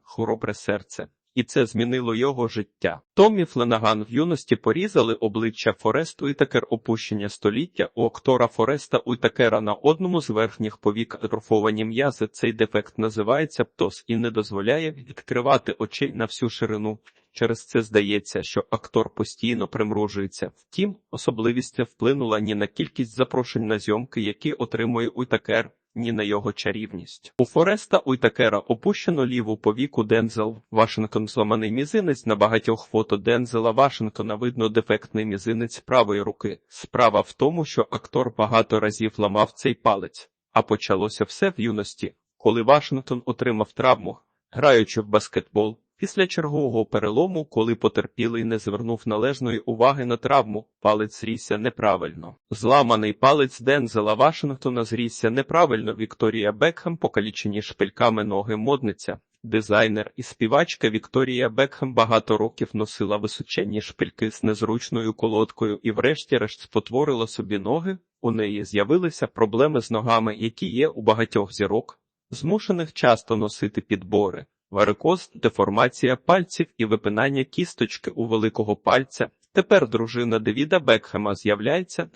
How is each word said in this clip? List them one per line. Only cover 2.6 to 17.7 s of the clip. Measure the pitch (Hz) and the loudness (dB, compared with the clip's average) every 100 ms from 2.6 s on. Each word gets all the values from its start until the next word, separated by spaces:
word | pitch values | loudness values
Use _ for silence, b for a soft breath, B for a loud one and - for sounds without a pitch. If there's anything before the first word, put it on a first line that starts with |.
| 101 _ 90 82 _ | -8 _ -10 -10 _
Томмі | - 214 208 165 | 6 6 6 -2
Фленаган | 127 120 110 110 110 | 0 0 2 2 0
в | 107 | -2
юності | 120 170 160 - 117 | -2 0 -2 0 0
порізали | 113 151 202 151 113 | 0 0 0 2 2
обличчя | 110 110 110 113 - 113 | 0 -2 -2 -4 -2 -2
Форест | - 110 131 160 - | 0 0 0 -4 -6
Уітакер. | 143 139 139 123 - | -4 0 0 0 -2
Опущення | 117 - 113 - 104 104 | -4 -2 -4 -4 -6 -6
століття | - 104 110 175 - - - | -2 0 0 -4 -4 -4 -2
у | 117 | -2
актора | - - 123 120 | -2 2 2 2
Фореста | - 113 143 - 123 | 0 0 -2 -2 -2
Уітакера | - 123 117 - 120 110 | -2 -2 0 2 2 2
на | 107 | 0
одному | 104 147 160 185 175 | 0 2 2 0 -2
з | - | 0
верхніх | 107 110 - 107 - | 0 0 -2 -6 -2
повік | 107 107 113 - | -2 -2 -6 -6
атрофовані | 107 107 - 110 110 107 110 | -6 -4 2 2 2 0 -2
м'язи. | 113 139 - 107 | 0 -2 -2 -6
Цей | - 120 | -2 -2
дефект | 110 110 107 - - | 0 0 0 -2 -4
називається | 110 107 104 139 156 - 117 | -4 -2 0 0 0 -4 -4
птоз | - 90 - - | -2 -4 -4 -4
і | 117 | -2
не | 117 | -2
дозволяє | 107 104 98 104 151 160 | -2 -4 -2 0 0 -2
відкривати | 143 127 - - 123 123 131 - - | -10 -18 -16 -6 -2 2 0 0 -6
очей | 110 - 139 | -6 -4 -4
на | 117 113 | -4 -6
всю | - 117 | -4 -6
ширину. | - 110 107 107 107 _ b b | -4 -4 -4 -6 -8 _ b b
Через | - 117 113 | -2 -2 -2
це | - | -2